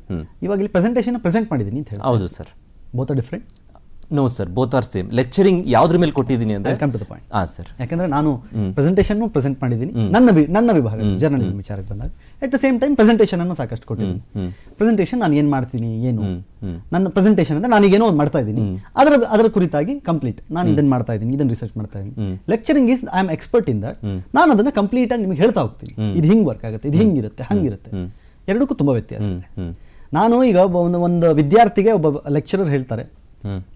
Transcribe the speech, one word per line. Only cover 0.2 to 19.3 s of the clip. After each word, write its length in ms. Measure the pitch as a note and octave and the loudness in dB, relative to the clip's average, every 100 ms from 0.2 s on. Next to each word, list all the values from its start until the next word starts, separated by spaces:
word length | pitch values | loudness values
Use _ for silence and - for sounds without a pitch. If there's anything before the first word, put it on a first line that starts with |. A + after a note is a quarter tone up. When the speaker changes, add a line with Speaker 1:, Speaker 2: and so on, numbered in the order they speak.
| D#2+ - | -10 -8
Speaker 2:
ಇವಾಗ 160 | F3+ G3 | -4 -2
ಇಲ್ಲಿ 120 | G3+ | 0
ಪ್ರೆಸೆಂಟೇಷನ್ 500 | F3+ G#3 A#3+ A#3+ A#3+ | 0 0 0 -2 -2
ಪ್ರೆಸೆಂಟ್ 300 | F3+ G3 A3 | -2 -2 0
ಮಾಡಿದ್ದೀನಿ 280 | C#3 G2+ B2 | -4 -4 -6
ಅಂತ 120 | - | -8
ಹೇಳಿ. 120 | G#2 | -6
Speaker 1:
ಹೌದು 260 | C3+ A#2 F2+ | -2 -2 -2
ಸರ್. 200 | - - - - - - B2 | -8 -18 -20 -20 -20 -12 -8
Speaker 2:
Both 140 | C3 | -4
are 100 | C3+ | -4
different? 240 | B2 - - - - - - - - | -4 -10 -14 -20 -20 -20 -20 -20 -6
Speaker 1:
No 100 | C#3+ | 0
sir, 240 | C3+ A#2 F2+ | 0 -2 -6
both 220 | F#2+ B2+ | -2 -2
are 260 | C3 - G2 | 0 -2 -6
same. 180 | F#2 | -4
ಲೆಕ್ಚರಿಂಗ್ 540 | A#2 B2+ - G3 F3+ F3+ | -2 -2 2 4 2 2
ಯಾವ್ದ್ರ 300 | A2+ D#3 E3+ | 4 4 4
ಮೇಲೆ 140 | E3+ | 2
ಕೊಟ್ಟಿದ್ದೀನಿ 420 | C#3 B2 B2+ A2 | 0 0 0 0
ಅಂದ್ರೆ, 200 | G#2 G2+ | -2 -2
Speaker 2:
I'll 100 | B2 | -2
come 120 | D3 A2 | -2 -4
to 80 | |
the 80 | G2+ | -8
point. 200 | - - | -16 -8
Speaker 1:
ಹಾ, 120 | G#2+ | -4
ಸರ್. 220 | F2+ - E2+ - | -4 -6 -14 -10
Speaker 2:
ಯಾಕಂದ್ರೆ 280 | B2 E3 C#3+ | -6 -4 -2
ನಾನು 280 | C#3+ D3+ B2+ | 0 0 -2
Speaker 1:
ಹ್ಮ್. 380 | - A2 G2 | -6 -4 -4
Speaker 2:
ಪ್ರೆಸೆಂಟೇಷನ್ 560 | F#2+ C#3+ F#3+ F#3+ G#3 A3+ | 0 2 2 2 0 -2
ಪ್ರೆಸೆಂಟ್ 320 | D#3 C3+ C3 | -2 -2 -2
ಮಾಡಿದ್ದೀನಿ 300 | B2+ A#2 C3 | -2 -2 -4
Speaker 1:
ಹ್ಮ್. 200 | A#2 G#2 | -2 0
Speaker 2:
ನನ್ನ 180 | A3 B3 | 4 6
ವಿ-, 200 | E3 D3 | 6 4
ನನ್ನ 180 | G3 A#3 | 2 2
ವಿಭಾಗ 280 | F3+ A2+ A2 | 2 0 0
Speaker 1:
ಹ್ಮ್, 180 | G#2 F#2+ | -2 0
Speaker 2:
ಜರ್ನಲಿಸಂ 300 | D3 C#3 F#2+ | 0 0 -2
Speaker 1:
ಹ್ಮ್. 80 | G2+ | -4
Speaker 2:
ವಿಚಾರಕ್ಕೆ 340 | G2 G2+ G2 | -8 -10 -10
ಬಂದಾಗ, 180 | G#2 C3+ - - - | -10 -10 -12 -20 -10
at 80 | C4+ | -4
the 100 | C4 | 0
same 200 | C4+ A#3+ | 0 0
time 140 | C4+ | 0
ಪ್ರೆಸೆಂಟೇಷನ್ 460 | C#4 G#3+ A3+ G3+ F3 | 4 6 6 2 0
ಅನ್ನು 140 | F3 | -4
ಸಾಕಷ್ಟು 320 | E3 A#2 A2+ - | -6 -6 -8 -8
ಕೊಟ್ಟಿದ್ದೀನಿ. 320 | G#2+ G2+ F#2 | -6 -4 -6
Speaker 1:
ಹ್ಮ್, 260 | - G#2+ | -8 -8
ಹ್ಮ್. 80 | F2+ F#2 - - | -8 -8 -12 -2
Speaker 2:
ಪ್ರೆಸೆಂಟೇಷನ್ 440 | G#3+ G#3+ E3+ B3 | 0 2 0 -2
ನಾನು 140 | G3 | 0
ಏನ್ 160 | D3 D3 | 2 2
ಮಾಡ್ತೀನಿ, 540 | C#3 B2+ A#2 A2+ A2+ | 0 -2 -4 -6 -4
ಏನು 180 | B2+ A2+ | -2 -2
Speaker 1:
ಹ್ಮ್, 200 | G2+ F2 F#2+ - | -4 -6 -10 -12
ಹ್ಮ್. 180 | G2+ E2+ - | -10 -10 -6
Speaker 2:
ನನ್ನ 160 | E3+ F#3+ | -2 0
ಪ್ರೆಸೆಂಟೇಷನ್ 480 | G3 G3 G3 E3 D3+ | 2 4 4 2 0
ಅಂದ್ರೆ 140 | - | 2
ನಾನು 160 | G#3 G3+ | 4 6
ಈಗೇನೋ 200 | G3 A3+ | 6 4
ಒಂದು 120 | D3+ | 2
ಮಾಡ್ತಾ 200 | D3 D#3+ | 0 0
ಇದ್ದೀನಿ, 220 | G#2+ A2+ | -2 -2
Speaker 1:
ಹ್ಮ್. 180 | G2+ F#2+ - - | -4 -6 -4 2
Speaker 2:
ಅದರ, 160 | D4 C#4+ | 4 4
ಅದರ 200 | A#3 | 4